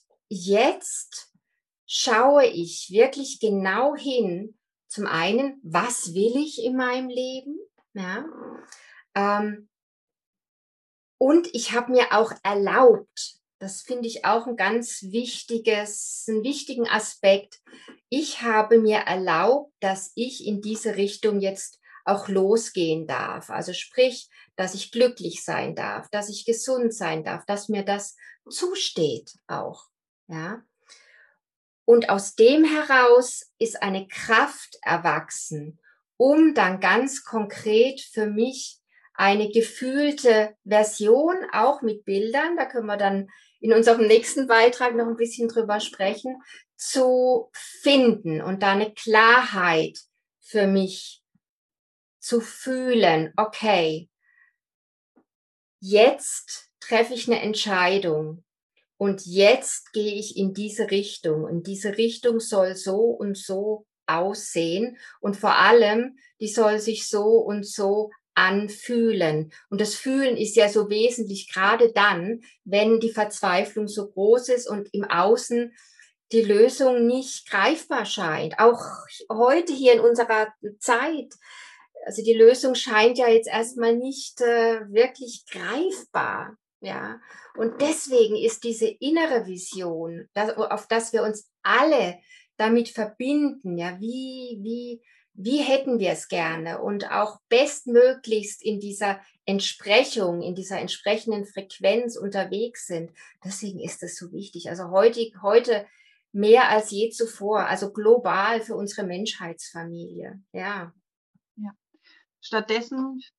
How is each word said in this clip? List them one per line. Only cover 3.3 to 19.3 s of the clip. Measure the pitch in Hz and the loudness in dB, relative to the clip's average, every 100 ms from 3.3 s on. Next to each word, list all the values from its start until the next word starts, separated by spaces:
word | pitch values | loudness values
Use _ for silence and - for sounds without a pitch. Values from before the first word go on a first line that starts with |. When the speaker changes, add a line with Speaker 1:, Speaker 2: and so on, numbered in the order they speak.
| - | -6
Speaker 1:
genau | 214 196 190 202 277 302 | -2 -2 -2 0 0 -2
hin, | 285 247 196 175 220 - _ _ - | -4 -2 -2 -4 -10 -18 _ _ -16
zum | - 202 | -10 -6
einen, | 165 180 233 277 277 | -2 0 0 -2 -6
was | 165 175 240 240 180 | -4 -2 -2 -4 -6
will | 170 220 262 | -2 0 0
ich | 302 269 | -4 -6
in | 233 254 | -4 -2
meinem | 254 254 254 | -2 -4 -6
Leben? | 247 254 262 269 330 415 _ _ | -6 -8 -8 -12 -16 -16 _ _
Ja, | 202 180 208 320 - - - - - _ - _ 202 | -12 -10 -10 -12 -16 -18 -20 -20 -20 _ -20 _ -4
ähm, | 202 208 208 208 208 _ _ _ _ _ _ _ _ _ _ _ _ _ _ - | 0 0 -2 -8 -16 _ _ _ _ _ _ _ _ _ _ _ _ _ _ -2
und | 262 330 - | 4 4 2
ich | 240 - | -6 -6
habe | 240 240 | -4 0
mir | 254 - | 2 2
auch | 208 220 - | 2 0 -2
erlaubt, | 196 202 190 196 254 202 - - - - _ _ | -4 -2 0 6 6 6 2 -14 -16 -16 _ _
das | 196 - | -14 -14
finde | - 247 226 | -10 -8 -8
ich | 233 - | -4 0
auch | 226 247 | 0 -2
ein | 233 | -2
ganz | 190 233 233 - | -2 -2 -4 -10
wichtiges, | 190 220 240 - - 233 226 208 208 - - - - | -8 -6 -6 -8 -6 -4 0 0 -2 -10 -12 -10 -6
einen | 220 | -4
wichtigen | 240 285 - 240 233 | -4 -6 -8 -6 -2
Aspekt. | 214 214 - 196 196 - - _ - - - _ | -2 -4 -2 2 2 0 -20 _ -20 -20 -20 _
Ich | 269 311 - | -6 -6 -6
habe | 233 214 214 226 | -2 0 6 6
mir | 214 208 | 6 2
erlaubt, | - 190 180 | 0 -4 0